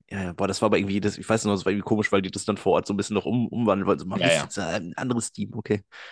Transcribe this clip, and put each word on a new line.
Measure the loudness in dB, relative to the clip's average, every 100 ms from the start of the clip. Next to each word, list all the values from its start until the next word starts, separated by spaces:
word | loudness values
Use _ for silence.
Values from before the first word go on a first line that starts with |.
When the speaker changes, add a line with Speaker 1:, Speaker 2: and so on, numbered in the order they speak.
| -10
Speaker 1:
Ja, | -8
ja. | -6
Boah, | -2 -2
das | 2
war | 2
aber | 4
irgendwie, | 2 0
das, | 0 -2
ich | 0
weiß | 0
noch, | 2
das | 0
war | 0
irgendwie | -2 0
komisch, | 0 2
weil | 2
die | 0
das | -4
dann | -2 0
vor | 2
Ort | 2 2
so |
ein | -2
bisschen | 0
noch | -2
um-, | 0 0 0
umwandeln | 0 2 4 2
wollten. | 0
So, | 0
„Mann, | 0
Speaker 2:
Ja, | 2
Speaker 1:
ist | 2
Speaker 2:
ja. |
Speaker 1:
jetzt | 0 -4
ein | -4 -4 -6 -6
anderes | -2 -2 -4
Team“, | -6 -8
okay. | -6 -2 -4 -4 -20 -20